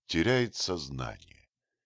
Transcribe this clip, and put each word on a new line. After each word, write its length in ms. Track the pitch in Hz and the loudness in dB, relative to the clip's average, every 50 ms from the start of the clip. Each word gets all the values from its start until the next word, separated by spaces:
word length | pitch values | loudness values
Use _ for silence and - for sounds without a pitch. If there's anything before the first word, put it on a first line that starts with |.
| _ | _
теряет 480 | - - - - 117 127 127 120 110 - | -2 0 2 4 4 4 4 2 0 -2
сознание, 920 | - - - 90 85 73 67 67 65 64 57 52 50 - - - - _ _ _ _ _ _ _ _ _ | -4 -2 -2 -2 -4 -4 -6 -6 -6 -6 -8 -8 -12 -16 -20 -20 -20 _ _ _ _ _ _ _ _ _